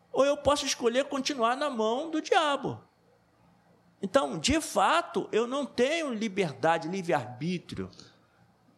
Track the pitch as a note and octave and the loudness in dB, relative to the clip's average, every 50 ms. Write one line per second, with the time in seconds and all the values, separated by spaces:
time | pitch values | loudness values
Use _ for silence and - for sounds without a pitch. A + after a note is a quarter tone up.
0 | _ _ - - C4 C#4+ D4 C#4+ C#4+ C4+ D4 C#4+ C#4+ C4 - - C4+ A#3 A#3 B3+ | _ _ 2 2 4 4 4 2 4 2 2 2 2 -4 -2 0 0 2 2 2
1 | C#4 C#4 D4 C4+ C4 - D4 C4 A3+ A3+ B3 C4+ D4 D4 C4+ A3 A3 G#3+ A3+ B3+ | 0 0 -2 -4 -2 -2 -2 0 0 0 0 0 -2 -4 -2 0 0 0 0 0
2 | D#4 E4 D#4 D#4 D#4 - - F#4+ D#4+ D4 C#4+ C4+ C4 E3 A#2 A2 - _ _ _ | -2 -4 -4 -4 0 2 4 4 4 4 0 0 -2 -6 -6 -8 -12 _ _ _
3 | _ _ _ _ _ _ _ _ _ _ _ _ _ _ _ _ _ _ _ - | _ _ _ _ _ _ _ _ _ _ _ _ _ _ _ _ _ _ _ -10
4 | - F#3+ - F#3 F3 C#4+ A#3 E3 C#3+ - C#4 D#4+ - - - G#3 F#3+ A3 D4 E4 | -4 2 2 2 2 2 -4 -4 0 0 0 0 0 -2 0 2 4 4 4 2
5 | E4 - - G3+ D#3 - - G#3 A#3 A#3+ C4 C#4+ C#4 - - - A#3+ C4+ D#4 E4+ | 0 -2 -4 -6 -4 -2 0 0 0 0 -2 -4 -6 -4 -2 0 0 2 0 -2
6 | D#4+ C#4+ A#3+ G#3+ A3 A3+ F#3 G3+ F#3+ D#3 C3 A2+ - D#3+ E3 E3 D#3 D#3 F#3 G3 | -2 -4 -4 -4 -4 -4 -2 0 -2 -2 -2 0 2 2 2 2 0 -4 -6 -4
7 | F3+ E3+ E3 D3 A#2+ A#2 A#2+ A#2 D3 F3 F#3 F3 - - - G#2 F#2 F2+ - - | -2 0 0 0 -2 -4 -8 -6 -4 -4 -4 -4 -6 -10 -10 -10 -10 -10 -12 -18
8 | - - _ _ _ _ _ _ _ _ _ _ _ _ _ | -20 -20 _ _ _ _ _ _ _ _ _ _ _ _ _